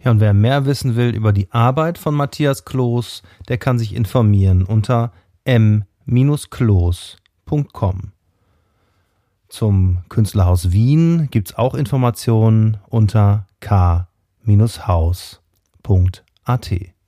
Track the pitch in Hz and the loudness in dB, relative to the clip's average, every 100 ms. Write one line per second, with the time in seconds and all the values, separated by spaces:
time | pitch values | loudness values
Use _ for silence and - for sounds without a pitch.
0 | 131 110 107 101 110 139 135 139 135 117 | 2 2 4 4 4 2 0 -2 -2 0
1 | 120 117 110 101 92 120 117 131 160 170 | -2 0 0 0 0 0 0 0 -4 -4
2 | - 147 143 - 147 135 - 131 123 120 | -4 -2 -4 -2 -2 -2 -6 -4 -2 -2
3 | 117 - _ _ - 127 - 123 113 98 | -4 -12 _ _ -8 -4 -2 -2 -4 -4
4 | 110 131 107 101 98 92 92 110 107 120 | -2 2 2 4 2 2 2 -2 0 -2
5 | 117 _ _ _ - 123 110 107 101 _ | -2 _ _ _ -2 2 2 2 -2 _
6 | - 120 139 147 - - 120 98 87 87 | -4 0 0 -2 -6 -4 2 2 2 -4
7 | - - _ _ - 151 143 - 101 95 | -10 -20 _ _ -6 -4 -4 -4 -6 -4
8 | - _ _ _ _ _ _ _ _ _ | -12 _ _ _ _ _ _ _ _ _
9 | _ _ _ _ _ - 110 98 92 90 | _ _ _ _ _ -4 0 2 2 0
10 | - - 104 101 87 90 90 92 117 151 | -4 -4 -2 0 2 2 0 2 2 2
11 | 165 170 151 117 101 - 123 127 147 135 | 2 0 0 -4 -4 -2 -2 -2 -4 0
12 | 123 110 - 113 110 110 110 107 _ 117 | -2 -2 -2 2 4 4 2 -2 _ 0
13 | 107 107 101 104 101 _ - 101 90 85 | 0 2 2 2 -4 _ -2 2 2 0
14 | 87 _ _ _ 110 101 113 - - 87 | -4 _ _ _ 0 2 2 -2 -4 0
15 | 82 87 - - _ _ _ _ - 95 | 0 -4 -8 -20 _ _ _ _ -2 0
16 | 92 - _ _ - 123 - 95 95 _ | 0 -2 _ _ -6 -6 -4 -8 -8 _